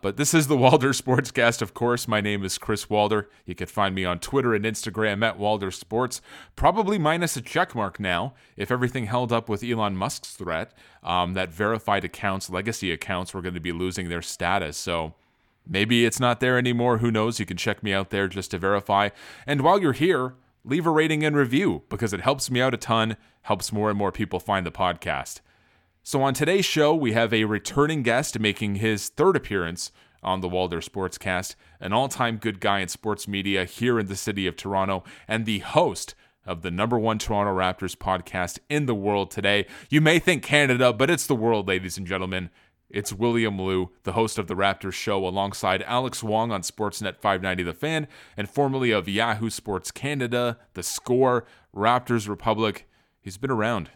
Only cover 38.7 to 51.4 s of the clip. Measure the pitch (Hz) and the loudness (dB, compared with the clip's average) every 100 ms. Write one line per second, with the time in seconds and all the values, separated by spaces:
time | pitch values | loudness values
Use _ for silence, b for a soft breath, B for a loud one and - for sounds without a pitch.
38.7 | 147 139 107 101 101 95 - 98 101 98 | -2 0 0 0 0 0 -2 2 2 0
39.7 | B B 147 156 165 - 170 - 147 143 | B B 4 6 6 4 0 2 4 4
40.7 | 123 127 110 135 170 - 131 113 110 98 | 6 4 4 2 2 2 2 2 2 2
41.7 | 95 92 92 90 95 92 92 87 b b | -2 -2 -8 -6 -4 -2 -4 -6 b b
42.7 | b _ 101 104 98 120 117 113 98 92 | b _ -8 -6 -2 2 2 0 0 0
43.7 | 95 90 _ - 98 113 - 90 92 98 | 0 -2 _ -4 0 0 -2 -4 2 2
44.7 | 95 98 - - 98 95 95 98 95 98 | 2 -6 -6 -2 0 0 -2 -2 -2 0
45.7 | 95 - 123 131 131 110 107 117 101 85 | 0 0 -2 -2 -6 -2 -2 0 -4 -6
46.7 | - 104 - 104 - 107 95 95 92 87 | -4 -6 -4 -8 -2 0 0 0 -2 -4
47.7 | 82 151 160 151 B B - 101 - 139 | -4 -4 -4 -4 B B -10 -6 0 0
48.7 | 135 127 107 92 98 113 107 113 - - | 2 2 2 0 0 0 0 -4 -6 -6
49.7 | 95 - - 139 147 120 120 123 113 b | -6 -6 -8 -6 -4 -2 0 0 -4 b
50.7 | - 85 - - 127 131 123 | -10 -8 -8 0 4 4 2